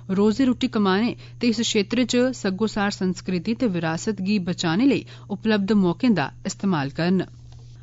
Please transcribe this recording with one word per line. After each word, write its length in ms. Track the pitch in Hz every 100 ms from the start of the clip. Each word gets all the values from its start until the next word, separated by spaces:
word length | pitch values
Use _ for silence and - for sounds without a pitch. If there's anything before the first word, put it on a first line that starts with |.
| -
रोजी 340 | 190 208 208
रुट्टी 240 | 262 240 254
कमाने 480 | 226 202 185 233 - - -
ते 80 | 240
इस 120 | 220
क्षेत्र 440 | 226 214 196 233
च 120 | 247 247
सग्गोसार 720 | 254 247 202 185 214 - 202
संस्कृति 640 | - 185 175 - 180 165
ते 120 | 226 247
विरासत 540 | 175 165 160 - 202
गी 180 | 185 214
बचाने 480 | 175 175 175 165 277
लेई 200 | 214 - - -
उपलब्ध 420 | 196 220 214 196
मौकें 420 | 214 180 170 254
दा 180 | 185 135 - -
इस्तेमाल 440 | - 196 165 139
करन। 360 | - 165 185 - - - - - -